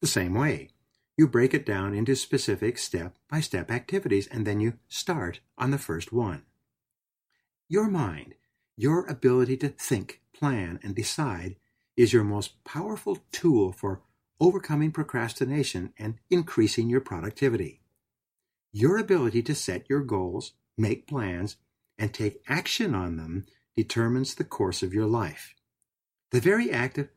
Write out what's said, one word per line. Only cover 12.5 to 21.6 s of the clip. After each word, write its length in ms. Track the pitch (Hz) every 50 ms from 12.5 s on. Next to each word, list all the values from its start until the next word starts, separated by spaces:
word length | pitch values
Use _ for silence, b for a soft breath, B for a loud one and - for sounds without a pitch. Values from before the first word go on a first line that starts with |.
| - _ -
powerful 600 | - - 147 185 214 214 - - - - - - _
tool 400 | - - - 170 143 113 98 92
for 300 | 92 - - 101 95 - - _ _ _ _ _ _ -
overcoming 500 | 160 185 180 190 - - 156 147 151 156
procrastination 1040 | 156 - 151 - - 123 113 113 - - 135 127 139 151 131 - - 90 90 92 - -
and 220 | 107 110 113 - _ -
increasing 600 | 180 175 165 165 - - 110 104 - - 117 117
your 100 | 120 135
productivity. 840 | 127 - 101 85 82 101 - - 139 135 117 104 90 73 - _ _ _ _ _ _ _ _ _ _ _ _ _ _ _ _ _ _ _ -
Your 240 | 104 113 147 190 220
ability 440 | 214 220 196 175 127 117 104 120 117
to 120 | 120 151
set 340 | - - - 90 - - -
your 140 | 135 147 143
goals, 480 | 123 110 95 92 87 90 - - - - _ _ _ _ -
make 300 | 110 104 - - - -
plans, 480 | 147 135 110 95 87 87 95 104 - -